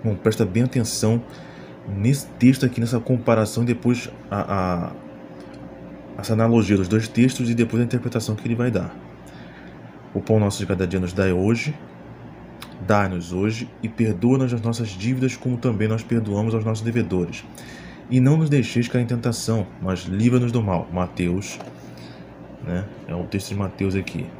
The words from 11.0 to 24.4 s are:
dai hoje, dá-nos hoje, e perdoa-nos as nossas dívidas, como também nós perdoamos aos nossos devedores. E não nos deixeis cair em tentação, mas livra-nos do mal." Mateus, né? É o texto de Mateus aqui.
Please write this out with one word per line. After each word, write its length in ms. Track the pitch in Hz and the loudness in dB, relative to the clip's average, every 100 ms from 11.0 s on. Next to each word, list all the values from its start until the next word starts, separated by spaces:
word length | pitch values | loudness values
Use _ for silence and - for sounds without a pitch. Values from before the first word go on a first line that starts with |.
| 90 | -2
dai 180 | 92 95 | 2 2
hoje, 420 | 90 98 117 151 147 - - - - - - - - - - 95 | 4 2 2 0 -6 -12 -18 -18 -18 -18 -18 -18 -16 -16 -12 2
dá-nos 460 | 104 98 90 85 | 4 4 -2 -4
hoje, 380 | 90 104 110 117 - | 0 0 -2 -6 -6
e 60 | 110 | -8
perdoa-nos 680 | - 110 92 120 131 127 | 0 0 2 4 4 4
as 80 | 120 | 0
nossas 280 | 113 113 110 | -2 -2 -4
dívidas, 480 | 92 107 131 131 - | -4 -2 0 0 0
como 180 | 131 120 | -4 0
também 320 | 131 104 107 | 0 0 0
nós 160 | 113 | 0
perdoamos 500 | - 117 104 101 110 | 0 0 0 0 2
aos 120 | 113 110 | 0 0
nossos 180 | 110 | -2
devedores. 600 | 113 117 98 92 85 80 - - - - - - - | 0 0 2 0 0 -4 -14 -18 -16 -16 -16 -18 0
E 80 | 131 | 4
não 160 | 127 156 | 6 6
nos 140 | 156 | 6
deixeis 400 | 143 113 117 120 | 4 4 0 2
cair 140 | 127 | 2
em 40 | 120 | 0
tentação, 580 | 120 120 117 - 113 92 - | 0 0 -2 0 0 -2 -6
mas 200 | 92 92 | -4 -4
livra-nos 500 | 90 95 120 123 120 | -2 4 6 6 4
do 100 | 117 | 0
mal." 260 | 104 87 82 | 2 0 0
Mateus, 680 | 87 90 - 87 90 101 - - - - - - - - - - - | -2 -2 0 0 0 -4 -12 -14 -16 -18 -18 -18 -18 -18 -18 -18 -14
né? 240 | - 87 101 - - | -6 -4 -4 -10 -8
É 80 | 87 | -6
o 80 | |
texto 240 | 85 98 - | -4 -4 -4
de 60 | 98 | -4
Mateus 400 | 98 - 98 95 | -4 0 0 0
aqui. 300 | 90 85 90 - | -4 -6 -8 -12